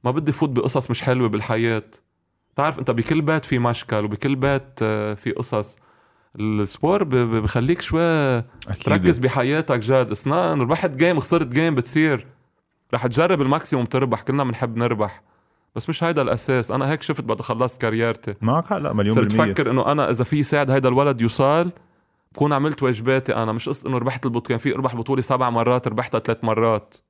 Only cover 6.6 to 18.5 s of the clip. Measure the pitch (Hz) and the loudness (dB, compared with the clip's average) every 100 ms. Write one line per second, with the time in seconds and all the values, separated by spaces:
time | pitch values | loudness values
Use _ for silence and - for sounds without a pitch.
6.6 | 101 - 151 202 170 127 120 113 107 123 | -2 -2 0 2 2 2 2 0 0 0
7.6 | 123 170 - 160 170 160 139 120 123 - | 0 -2 0 0 2 2 2 0 -4 -14
8.6 | - 98 - 101 90 123 131 135 123 151 | -10 -6 0 2 4 2 0 0 0 0
9.6 | 160 123 110 131 127 104 135 165 175 151 | 0 -2 2 2 2 -2 -2 0 0 0
10.6 | 123 160 185 131 170 165 - 170 139 123 | 0 0 0 2 2 2 2 0 2 2
11.6 | 165 135 - 156 156 127 - _ _ _ | 2 0 0 2 2 0 -4 _ _ _
12.6 | _ _ _ 120 123 117 175 175 131 151 | _ _ _ -2 0 2 2 4 2 0
13.6 | - 139 120 131 131 113 - 139 131 117 | 0 -2 0 0 0 -2 -2 -2 -2 -2
14.6 | 123 113 120 110 104 - _ _ _ _ | -4 -2 -2 0 -4 -6 _ _ _ _
15.6 | _ 127 - 160 170 151 123 117 - 131 | _ -10 -6 -2 0 0 0 -2 0 0
16.6 | 113 127 135 151 - 143 113 113 - 113 | 0 -2 -2 -2 -4 -6 -4 -6 -4 -2
17.6 | 127 - 117 113 117 110 - 98 - | -2 -2 -2 0 -2 -2 -8 -4 0